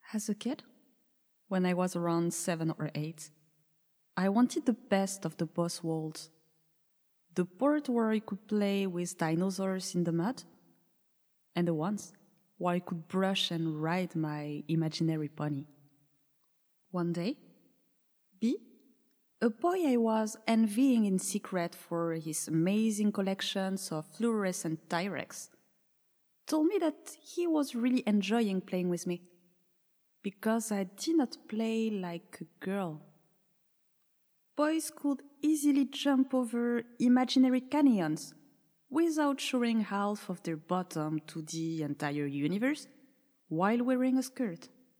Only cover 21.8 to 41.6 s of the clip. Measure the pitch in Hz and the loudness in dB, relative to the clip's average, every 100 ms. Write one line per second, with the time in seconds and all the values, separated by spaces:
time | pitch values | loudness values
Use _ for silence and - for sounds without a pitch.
21.8 | - 170 170 165 160 156 - 160 175 208 | -6 -2 -2 -2 -4 -6 0 2 2 2
22.8 | 220 208 208 202 190 190 196 196 190 190 | 2 2 0 2 -2 -2 -4 -2 -4 -4
23.8 | - 156 156 - 233 220 190 180 165 160 | -4 -8 -8 -4 0 0 -2 -2 -4 -6
24.8 | - 170 196 143 - - - _ _ _ | -4 -4 -2 -6 -8 -12 -16 _ _ _
25.8 | _ _ _ _ _ _ - 311 311 403 | _ _ _ _ _ _ -4 0 2 2
26.8 | 320 302 - - - - 349 311 269 240 | -2 -4 -18 -20 -12 -4 0 0 0 0
27.8 | 247 247 - 208 190 233 214 190 - 185 | 0 2 2 2 2 0 2 0 -2 -2
28.8 | 180 175 - 170 - _ _ _ _ _ | 0 -2 -2 -6 -8 _ _ _ _ _
29.8 | _ _ _ _ 202 - 220 226 226 202 | _ _ _ _ -10 -4 -2 -2 -2 -2
30.8 | 185 - - 330 247 - - 214 226 226 | -4 -6 0 2 0 -4 -8 -4 -2 0
31.8 | 220 208 180 170 - - 165 _ 190 202 | 0 -2 -4 -8 -12 -14 -16 _ -4 -2
32.8 | 180 151 - _ _ _ _ _ _ _ | -4 -6 -14 _ _ _ _ _ _ _
33.8 | _ _ _ _ _ _ _ - 302 320 | _ _ _ _ _ _ _ 0 2 0
34.8 | - - 285 277 - _ 302 302 285 277 | -4 -4 -2 -2 -6 _ 0 2 4 4
35.8 | 269 - 285 262 262 262 240 240 240 240 | 2 0 2 4 4 2 0 -2 0 -2
36.8 | 233 - 247 247 254 262 262 254 254 294 | -4 -2 4 4 4 4 6 4 0 4
37.8 | 285 214 156 151 - - _ _ _ _ | 6 6 2 -2 -6 -18 _ _ _ _
38.8 | _ 320 339 311 285 277 - 254 233 226 | _ 0 2 2 0 0 -2 0 2 2
39.8 | 196 196 202 208 - 175 170 160 - 180 | 0 0 0 -2 -6 -6 -4 -6 -2 -2
40.8 | 180 160 156 156 - 165 156 160 | -2 -4 -2 -4 -4 -12 -8 -4